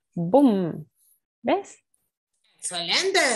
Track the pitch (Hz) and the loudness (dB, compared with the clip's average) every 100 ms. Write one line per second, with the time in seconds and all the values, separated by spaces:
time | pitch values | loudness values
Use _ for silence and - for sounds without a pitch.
0 | _ 175 170 262 269 196 170 156 - _ | _ -8 2 4 4 2 -2 -8 -16 _
1 | _ _ _ _ 233 381 - - _ _ | _ _ _ _ -4 -4 -4 -20 _ _
2 | _ _ _ _ _ _ - 175 170 240 | _ _ _ _ _ _ -12 -8 -4 -2
3 | 381 359 285 | 0 0 0